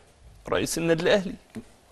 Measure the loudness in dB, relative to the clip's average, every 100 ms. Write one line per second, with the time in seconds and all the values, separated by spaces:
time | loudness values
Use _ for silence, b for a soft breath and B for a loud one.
0 | _ _ -20 -20 -4 -2 -2 -2 0 2
1 | 4 2 0 -10 _ -18 -18 -20 _